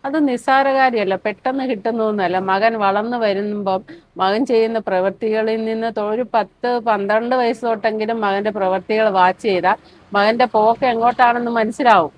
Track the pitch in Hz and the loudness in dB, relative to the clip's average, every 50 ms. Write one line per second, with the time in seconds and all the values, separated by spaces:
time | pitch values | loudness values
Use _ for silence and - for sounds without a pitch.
0 | - 277 277 320 294 277 247 240 - - 262 269 269 269 269 269 262 254 233 220 | -8 -4 -2 0 0 0 -2 -2 0 2 2 4 4 2 2 2 2 2 2 0
1 | 202 190 190 185 _ 214 202 - _ 254 262 269 262 254 247 196 190 226 233 233 | 0 0 -2 -2 _ -6 -6 -4 _ -4 -2 -2 -4 -4 -4 -4 -4 -4 -2 0
2 | 220 214 214 208 190 170 180 185 190 190 190 196 214 226 226 220 202 196 196 202 | -2 -2 0 0 -2 0 0 -2 0 0 0 2 2 0 0 2 0 0 0 0
3 | 220 233 247 240 226 208 196 196 208 208 208 208 202 196 190 190 185 - - 339 | -2 -2 -4 -2 0 0 0 -2 -4 -4 -6 -4 -2 -2 -4 -4 -6 -10 -20 -20
4 | _ _ _ - 185 190 202 220 269 262 240 226 226 226 226 226 214 - 190 185 | _ _ _ -2 0 0 0 0 0 0 2 2 2 0 -2 -4 -4 -2 0 0
5 | 185 196 190 - 233 220 214 220 220 220 220 226 220 220 226 226 226 226 214 220 | 0 0 -2 -4 -4 -2 -2 0 0 -2 -2 -2 -4 -4 -4 -4 -4 -4 -4 -4
6 | 208 208 214 233 247 208 - 226 202 196 _ _ - 247 247 240 220 233 214 202 | -4 -4 -4 -4 -4 -2 -2 -2 -2 -2 _ _ -4 -2 -2 -2 0 0 -2 0
7 | 202 196 214 220 233 240 254 254 247 226 247 226 240 233 226 208 208 220 214 214 | 0 0 0 0 0 0 0 0 0 0 -2 -2 -2 -4 -4 -2 -2 -4 -2 -2
8 | 214 214 226 233 214 202 196 196 208 220 202 214 196 185 190 190 185 - 214 220 | -4 -4 -2 -2 -2 -2 -2 0 -2 -4 -2 -2 0 0 0 -2 -2 -2 0 0
9 | 220 214 190 190 180 185 185 _ - 220 190 180 170 185 214 - _ - - - | 2 2 4 4 2 2 2 _ -2 -2 -2 0 2 0 0 -2 _ -20 -20 -20
10 | - _ 196 202 202 214 233 240 254 233 - 220 214 220 233 - 269 254 233 226 | -18 _ 0 2 2 2 2 2 0 2 2 2 4 4 2 2 0 0 0 2
11 | 226 240 240 - - 240 240 240 240 233 233 233 220 220 220 - 285 240 214 185 | 0 0 2 2 2 2 2 0 -2 -2 -2 -2 -2 -2 -2 0 4 6 6 6
12 | 160 143 _ | 4 0 _